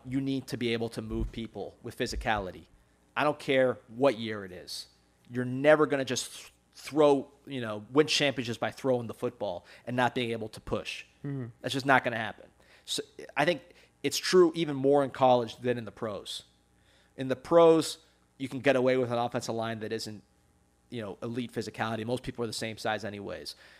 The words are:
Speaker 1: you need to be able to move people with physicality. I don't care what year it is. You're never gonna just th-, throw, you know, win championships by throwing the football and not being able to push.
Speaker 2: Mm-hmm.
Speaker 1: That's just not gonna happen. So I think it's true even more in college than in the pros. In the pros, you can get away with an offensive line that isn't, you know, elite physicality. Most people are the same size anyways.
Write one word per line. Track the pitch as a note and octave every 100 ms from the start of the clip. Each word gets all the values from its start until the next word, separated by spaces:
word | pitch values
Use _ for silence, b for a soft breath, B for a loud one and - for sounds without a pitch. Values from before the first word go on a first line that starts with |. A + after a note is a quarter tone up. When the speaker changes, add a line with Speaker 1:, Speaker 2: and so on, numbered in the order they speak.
| B2+
Speaker 1:
you | C3
need | C#3 C3+ B2
to | A#2
be | A#2+
able | A2+ A2+
to | -
move | A2 A2+ A2
people | - A2+ G#2 F2 -
with | A#2+ -
physicality. | A#2+ G#2 B2 G#2+ F#2 F2+ - _ _ _ _ -
I |
don't | D3 D3
care | - C3+ C3 A2+ - A2+
what | C3+ A2
year | A2+ G#2+
it | F#2+
is. | F2+ D#2 - - _ _ _ -
You're | A#2+ B2
never | B2+ D3 D3+ D3
gonna | C#3 C3
just | B2 - -
th-, | - _ _ -
throw, | - C#3 D3 C#3+ - _ -
you | C3+
know, | A2+ G#2+ G#2
win | C3 D3
championships | - C#3+ C3 A#2 A2+
by | A2+
throwing | - C3+ B2 A2+
the |
football | - B2 - G#2 F2 - b -
and | B2
not | A#2+ C3
being | A#2
able | A2+ A2
to | -
push. | - G#2 - - - _ C#3+
Speaker 2:
Mm-hmm. | C#3 A#2 -
Speaker 1:
That's | -
just | C3+ C3
not | C3
gonna | B2 A2+
happen. | A2 - - _ b b b
So | - - - - -
I | D3+
think | D#3 - - b _
it's | C#3 -
true | - F#3 E3+ E3
even | D#3+ C#3
more | C3+ C#3+
in | C3+
college | - C3 B2 A#2 -
than | B2 A#2+
in | G#2+
the |
pros. | - A2+ G2 - - - _ _ _ _ _ _ -
In | C3
the | B2+
pros, | - E3+ E3 E3 D3 - _ _ _ -
you | C3
can | C3+
get | B2+ C3
away | B2+ B2+
with | A#2+
an | A#2+
offensive | A#2+ B2 A#2 A2+
line | A2+ A2+
that | G#2+
isn't, | A2 A2 G#2+ - _ _ _ _ _ -
you | A#2+
know, | G#2 F2+
elite | A#2+ A#2+ A#2
physicality. | - G#2 - A2 A2+ A2
Most | B2
people | - A#2+
are | A#2
the |
same | - A2+ G#2+
size | A2+ G#2+ G2+
anyways. | G2+ G2 E2+ - - b b